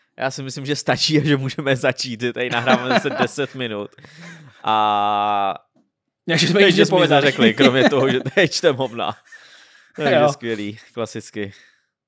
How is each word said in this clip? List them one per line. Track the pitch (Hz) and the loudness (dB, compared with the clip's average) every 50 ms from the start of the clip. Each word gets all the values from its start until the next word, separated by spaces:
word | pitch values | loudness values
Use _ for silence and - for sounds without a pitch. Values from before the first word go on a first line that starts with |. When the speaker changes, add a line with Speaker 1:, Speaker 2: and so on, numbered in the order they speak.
| _ _ _ | _ _ _
Speaker 1:
já | - 120 135 | -8 -8 -6
si | - - 135 | -6 -8 -12
myslím, | 131 - 147 135 | -12 -12 -10 -6
že | 139 147 | -6 -6
stačí | - - - 127 - - - 156 147 | -4 -2 -4 -2 -2 0 2 2 2
a | 135 | 2
že | 151 143 | 2 0
můžeme | 135 135 135 - - 143 139 135 | 0 0 -4 -6 -4 -2 -2 0
začít. | 120 139 131 127 - - 131 117 107 123 120 117 | 0 0 -2 -2 -2 -4 -8 -6 -4 -4 -4 -2
Tady | 113 123 123 | -4 -4 -4
nahráváme | 120 117 120 131 127 123 123 127 127 208 | -2 -2 2 2 2 2 2 0 0 0
se | - 143 | 0 -2
<laughs> | - - | -4 -4
deset | - 117 - 147 135 - - | -4 -4 -4 -6 -6 -6 -6
minut. | 135 123 113 107 104 104 - _ _ - - - 160 170 170 170 160 151 127 _ _ - | -8 -8 -8 -6 -8 -10 -10 _ _ -20 -20 -20 -20 -20 -20 -20 -20 -20 -20 _ _ -2
A | 107 110 107 107 107 104 104 104 104 104 104 104 104 104 101 101 95 90 - _ _ _ _ _ _ _ _ _ _ _ _ - - | 0 0 2 2 2 2 2 0 0 0 0 0 0 0 -2 -2 -4 -4 -8 _ _ _ _ _ _ _ _ _ _ _ _ -6 -2
Speaker 2:
Takže | 165 147 165 | 0 0 2
jsme | 151 175 202 | 2 4 4
Speaker 1:
takže | 202 | 4
Speaker 2:
nic | 190 175 | 4 6
Speaker 1:
jsme | 196 | 4
nic | 202 - | 4 4
Speaker 2:
nepovedali. | 196 180 175 147 151 143 143 | 4 2 4 4 4 4 2
Speaker 1:
neřekli, | 139 131 131 120 110 110 | 2 2 4 2 2 4
kromě | 131 135 131 123 135 123 151 | 4 4 4 4 4 4 4
toho, | 143 131 131 135 | 4 2 2 2
že | 123 131 | 0 -2
tady | - 139 - 202 180 - | -4 -2 0 0 0 0
čtem | - - - 160 131 | 0 0 0 0 2
hovna. | 120 135 117 117 117 90 78 - - _ _ - - - - - - - _ _ _ _ _ - | 0 -4 -6 -6 -6 -6 -6 -8 -10 _ _ -20 -20 -20 -20 -20 -20 -20 _ _ _ _ _ -8
Takže | - 151 139 135 | -4 0 2 2
Speaker 2:
Jo. | 151 151 147 | 4 4 2
Speaker 1:
skvělý, | 139 - 117 117 113 104 104 101 107 - - _ - | 0 -2 -6 -6 -6 -4 -6 -8 -10 -12 -18 _ -10
klasicky. | 120 113 - - 110 - - - 107 101 98 - - _ _ _ _ _ _ _ _ _ | -8 -8 -8 -8 -12 -14 -12 -10 -10 -10 -10 -12 -18 _ _ _ _ _ _ _ _ _